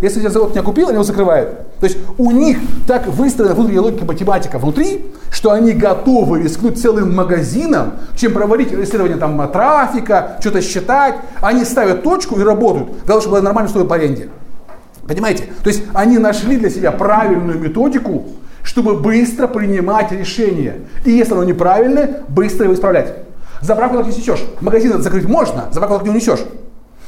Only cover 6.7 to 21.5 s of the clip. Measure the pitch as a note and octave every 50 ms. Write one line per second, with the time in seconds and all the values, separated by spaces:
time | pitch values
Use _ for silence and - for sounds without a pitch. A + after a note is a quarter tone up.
6.7 | - - - A#3 G#3+ G#3 G3 F3+ F3+ F#3 F3+ E3 F3+ E3 D3 A#2+ D3+ A#3+ E4 E4
7.7 | D4 D#3 A#2+ G#2 - - - - - - A#3+ A3 - - G#3 G#3 A3 B3+ C4+ -
8.7 | - F#3+ G3+ F#3+ A3+ G#3+ F#3 E3+ E3 C#3+ D#3+ D3+ D3+ D3 C#3+ - - F#3 A3+ C#4
9.7 | D4+ D4 C4 - C4 A#3+ - - G#3 F3+ - - - - - G#3+ G3 F#3+ - -
10.7 | - F#3 E3+ - - - F#3 - G#3+ - - - - - - G3+ A#3 B3+ A#3 -
11.7 | - C4+ A3+ F#3+ F3 F3+ - G3+ C4 F#4 - - B3+ G3 G3+ G#3+ G#3+ G3 A#3 G#3+
12.7 | D#3 C#3+ B2 - - - - - G#3 G#3+ G#3 - G3 G3+ F#3+ G3 G#3 A3+ G#3+ G3
13.7 | - G3+ F3+ - E3+ E3 D#3 C#3+ C3 A2 G#2+ - - - - - - - - -
14.7 | - - - - - - - - D3+ F3+ A3 A3 F3+ D3 - - - - - G#3
15.7 | G3 G3+ - - - G3 G3+ A#3 B3 A3+ G#3+ G#3 G#3 - G3+ A#3 C#4 B3 A3 F#3+
16.7 | - - F#3 D#3+ - - G3+ G3+ G#3 A3 A3 G3+ F#3 F3 F3 F3 E3 D#3+ D#3+ D3+
17.7 | D#3+ A3 B3+ C#4+ C4 C4 - G#3 E3+ B2 - - - - - - - - - -
18.7 | - B3 A#3+ A3 G3+ D#3 C#3+ G#3+ A3 A3+ A#3+ A#3+ - - C4 - - G#3+ G#3 G3
19.7 | G3 F#3+ F3 F#3+ G#3 A3 G3+ - F#3 G3 F#3 - - - A3+ G3+ F3+ D#3+ C3+ A2+
20.7 | - - - - - - - B3 A3+ B3 A3 A3+ G#3+ F#3 F3+ F3+